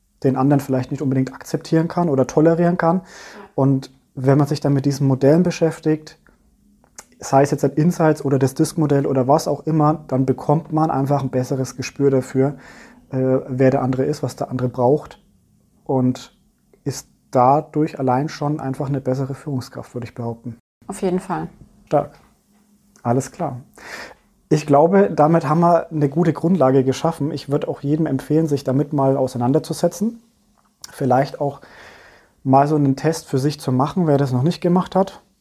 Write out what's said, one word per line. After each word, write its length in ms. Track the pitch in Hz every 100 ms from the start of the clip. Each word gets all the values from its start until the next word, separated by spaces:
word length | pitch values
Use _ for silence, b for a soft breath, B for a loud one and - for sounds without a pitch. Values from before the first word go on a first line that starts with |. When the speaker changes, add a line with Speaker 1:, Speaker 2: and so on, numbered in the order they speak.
| _ _
Speaker 1:
den 140 | 135 131
anderen 240 | 139 143
vielleicht 320 | 135 131 123
nicht 100 | 139
unbedingt 300 | 139 131 131
akzeptieren 540 | - - 160 - 160 170
kann 200 | 175 170
oder 180 | 135 123
tolerieren 480 | 156 160 165 175 180
kann. 240 | 165 185 B B B B B -
Und 340 | 135 135 - _ _
wenn 240 | 139 131 143
man 80 | 143
sich 140 | 151
dann 120 | 143
mit 100 | 143
diesen 220 | 139 135 135
Modellen 340 | 131 135 165
beschäftigt, 760 | 180 - 160 156 156 156 156 - _ _ _ _ _ _ _ - - _
sei 200 | - 139
es 80 | 143
jetzt 140 | 147
ein 80 | 143
Insights 520 | 151 165 175 156 151
oder 140 | 135 135
das 160 | 131
Disk-Modell 520 | - 156 - 151 139 143
oder 220 | 135 127
was 200 | 160 165
auch 180 | 143 156
immer, 380 | 156 147 156 -
dann 180 | 131 135
bekommt 460 | 131 - 151 -
man 180 | 156 160
einfach 320 | 135 135 143
ein 80 | 131
besseres 460 | 131 127 135 131 -
Gespür 340 | 127 - 139
dafür, 480 | 135 - 131 139 147 B B B B _
äh, 280 | 131 131 135 -
wer 220 | 127 131
der 120 | 123
andere 220 | 131 131
ist, 180 | 147 151
was 140 | 127 -
der 140 | -
andere 180 | 127 123
braucht 520 | 117 123 147 - - _ _ _ _ _ _
und 520 | - 135 127 127 - _ _ _ _ _
ist 240 | 143 - - _ _
dadurch 680 | 131 127 147 151 151 160 -
allein 300 | 127 127 156
schon 320 | - 147 151
einfach 280 | 135 135 135
eine 120 | 135
bessere 340 | 135 131 135
Führungskraft, 600 | 135 151 127 - - -
würde 120 | 123 113
ich 80 |
behaupten. 440 | - 117 117 120 113 _ _ -
Speaker 2:
Auf 140 | 196
jeden 200 | 190 185
Fall. 280 | - 160 165 - - _ _
Speaker 1:
Stark. 320 | 151 - - _ _ _ _ _ _ _ _
Alles 300 | 120 131 -
klar. 280 | - 151 123 - B B B B B B _ _
Ich 180 | 151 147
glaube, 440 | 139 170 196 202
damit 380 | 151 151 170 139
haben 120 | 160
wir 300 | 175 170 -
eine 180 | 156 143
gute 240 | 151 170
Grundlage 520 | - 170 185 131 135
geschaffen. 460 | 131 131 165 - 143
Ich 180 | 147 -
würde 200 | 147 -
auch 120 | 131
jedem 260 | 143 156 156
empfehlen, 400 | 131 - 151 160
sich 180 | 139
damit 280 | 135 135 147
mal 240 | 147 135 135
auseinanderzusetzen. 1040 | 131 120 123 156 160 156 170 - 220 - _ _ _ _ _ _ -
Vielleicht 500 | - 135 127 147 -
auch 200 | 143 - B B B B B B B B
mal 220 | 131 135 147
so 80 |
einen 220 | 151 139 135
Test 320 | 156 160 -
für 100 | 131
sich 220 | 143 147
zu 120 | -
machen, 340 | 127 151 190 160
wer 120 | 139
das 140 | 139
noch 100 | 123
nicht 180 | 156 -
gemacht 340 | 175 180 -
hat. 280 | 185 196 - _ _